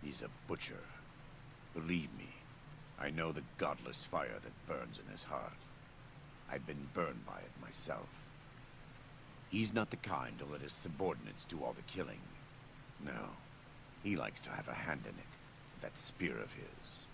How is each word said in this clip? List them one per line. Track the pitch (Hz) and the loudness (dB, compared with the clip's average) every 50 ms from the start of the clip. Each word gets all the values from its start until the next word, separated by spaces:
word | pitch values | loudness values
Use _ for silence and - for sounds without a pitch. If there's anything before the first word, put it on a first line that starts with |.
He's | - 73 67 - | -2 -2 -2 0
a | - 57 - - - | -2 -2 -4 -4 0
butcher. | - 87 - - - - - - - - - - - - - - - - - - - - - - - - | 0 2 2 2 0 0 -2 -6 -6 -8 -8 -10 -10 -10 -12 -12 -10 -10 -10 -10 -10 -12 -12 -12 -4 -2
Believe | 82 80 80 87 90 78 - - | 0 4 6 6 6 6 4 -2
me, | - - - - - - - - - - - - - - - - - | -4 -6 -6 -8 -10 -10 -10 -12 -10 -10 -10 -10 -10 -10 -10 -4 0
I | - 73 | 2 4
know | 73 80 82 82 | 6 6 6 6
the | 76 76 69 - - | 6 4 0 -4 2
godless | - - 76 71 - - - 62 - - | 6 6 6 6 4 0 -2 -2 -2 -2
fire | - - 82 71 64 57 52 | 4 6 6 6 6 2 0
that | - 58 - - - | -2 -6 -8 -8 -2
burns | - 82 69 60 57 53 - | 0 0 0 0 -2 -4 -6
in | - 53 | -6 -6
his | 50 - - | -6 -6 -2
heart. | - 76 67 55 50 - - - - - - - - - - - - - - - - - - - - | 0 0 2 2 0 -4 -6 -10 -10 -12 -12 -12 -12 -12 -12 -12 -12 -12 -12 -12 -12 -12 -12 -6 0
I've | 67 69 65 | 0 0 2
been | - 76 71 69 69 - | 2 0 0 0 0 4
burned | - 87 78 67 57 52 | 6 6 6 4 0 -2
by | - 50 50 | -4 -4 -4
it | 50 - - - | -4 -6 -8 -8
myself. | - - - - - - 71 55 50 50 - - - - - - - - - - - - - - - - - - - - - - - - - - - - | -8 -6 -4 -4 0 0 0 0 0 -4 -8 -10 -10 -10 -10 -12 -12 -12 -12 -10 -10 -10 -10 -10 -10 -10 -10 -10 -12 -12 -12 -12 -12 -12 -10 -12 -8 4
He's | - 104 113 107 104 | 6 6 8 8 8
not | 113 107 104 | 6 6 6
the | - | 4
kind | 87 - - 95 73 64 60 55 - | -2 2 2 4 4 4 2 -2 -2
to | 69 | -2
let | 69 73 73 | -2 -2 -2
his | 67 71 - | -2 -2 -2
subordinates | - - 82 82 - 98 90 78 58 57 53 52 - - | -2 -2 -2 2 6 6 6 6 4 0 -6 -6 -6 -6
do | - - 80 65 | -2 -2 2 2
all | 60 60 | 2 2
the | - - | 0 -4
killing. | - - 95 87 62 53 - - - - - - - - - - - - - - - - - - | -4 0 0 0 0 0 -4 -6 -8 -8 -10 -10 -10 -12 -12 -12 -12 -12 -12 -12 -12 -10 -6 -4
No. | 73 67 57 52 50 - - - - - - - - - - - - - - - | -2 0 0 -2 -2 -4 -6 -10 -12 -12 -12 -12 -12 -12 -12 -12 -12 -12 -2 2
He | 98 101 | 4 6
likes | 80 62 52 - - | 6 6 4 2 -2
to | - - | -4 -2
have | - - - | -2 0 0
a | - 60 | 0 0
hand | 57 - - 78 69 55 | 2 4 4 4 2 2
in | 52 | -2
it, | 50 50 - - - - - - - - - - - | -4 -6 -6 -8 -10 -10 -12 -12 -12 -12 -12 -10 -8
with | - | -4
that | - - - | -4 -2 0
spear | - - - - - - 80 64 | 0 -2 -2 0 4 4 4 4
of | 53 53 - - | 4 0 -2 -2
his. | - - - - - - - - - - - | -6 -6 -8 -8 -10 -8 -8 -8 -8 -8 -10